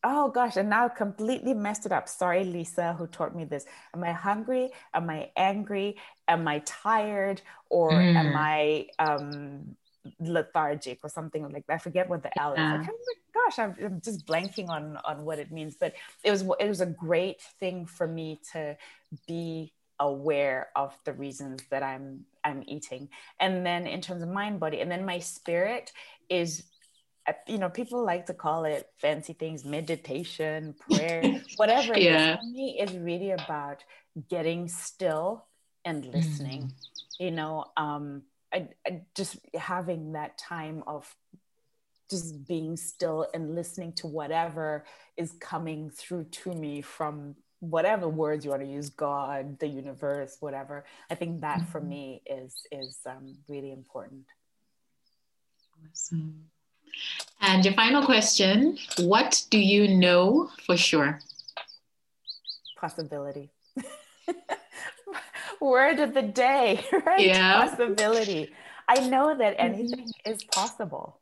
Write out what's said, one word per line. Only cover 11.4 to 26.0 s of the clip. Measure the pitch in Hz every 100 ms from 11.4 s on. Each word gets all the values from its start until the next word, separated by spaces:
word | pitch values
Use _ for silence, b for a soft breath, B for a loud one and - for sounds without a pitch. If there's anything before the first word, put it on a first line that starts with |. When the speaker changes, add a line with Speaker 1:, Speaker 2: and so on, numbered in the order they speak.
| 147
Speaker 1:
like | 147 -
that?" |
I | 160
forget | 170 175 185
what | 175
the | - -
L | 147
is. | 143
I |
Speaker 2:
Yeah. | 156 156
Speaker 1:
can't | 165
remember. | 466 494 466 _
Gosh, | 440 480 -
I'm, | 220 185
I'm | 202 185
just | 226 196 151
blanking | 160 190 208 180
on, | 160 151 151
on | - 147
what | 151 156
it | 147
means. | 160 156 -
But | 170 - B B
it | 202
was, | 202 190 -
it | 208
was | 190
a | 180
great | 165 165 170 185 - - _
thing | 190 185 170
for | - 165
me | 165 160 156 -
to | 165 151 147 B B B 151 -
be | 170 165 160 156 _ _ _
aware | 143 139 143 143 143 131 - -
of | 139 -
the | -
reasons | 135 139 131 139 131 -
that | 139
I'm, | 135 131 135 135 - _
I'm | 147 139 -
eating. | 151 - 127 139 B B B
And | 190 185
then | 180 175 175
in | -
terms | 185 175
of | 170
mind, | 196 208 202
body, | 160 151
and | 165
then | 175
my | 190 180
spirit | 175 - - 170 190 240 - -